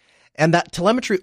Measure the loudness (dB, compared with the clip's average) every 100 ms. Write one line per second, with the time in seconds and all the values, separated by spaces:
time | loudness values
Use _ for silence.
0 | _ _ _ -2 0 2 -2 -4 -2 -2
1 | -2 -2